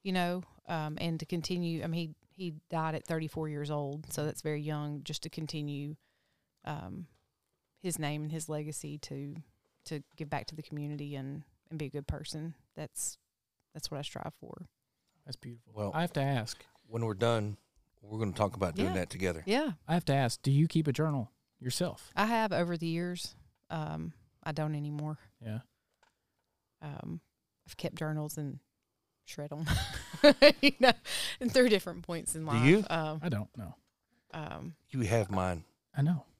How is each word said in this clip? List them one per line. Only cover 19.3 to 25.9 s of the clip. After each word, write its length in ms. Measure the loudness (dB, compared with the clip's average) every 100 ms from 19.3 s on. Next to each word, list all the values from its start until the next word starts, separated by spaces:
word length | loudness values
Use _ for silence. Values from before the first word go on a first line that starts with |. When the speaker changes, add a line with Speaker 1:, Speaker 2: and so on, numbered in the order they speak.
| 0 0
Speaker 1:
Yeah. 260 | 2 2 -4 0
Speaker 2:
I 60 |
have 120 | 0 2
to 80 |
ask, 280 | 2 2 0
do 100 | 4
you 160 | 6 6
keep 200 | 4 2
a 60 |
journal 380 | 2 0 0 -4 _ _ _
yourself? 520 | -4 0 -2 -2 -8 0
Speaker 1:
I 100 | 2
have 260 | 2 2
over 240 | 2 2 0
the 100 | 0
years. 480 | 0 -2 -4 -8 -14 -20 _ _
Um, 440 | -6 -4 -4 -6 -10 _ _
I 100 | -6
don't 220 | -2 -2 -2
anymore. 420 | -4 -4 -6 -8 -12 _
Speaker 2:
Yeah. 160 | -6 -6 -8 _ _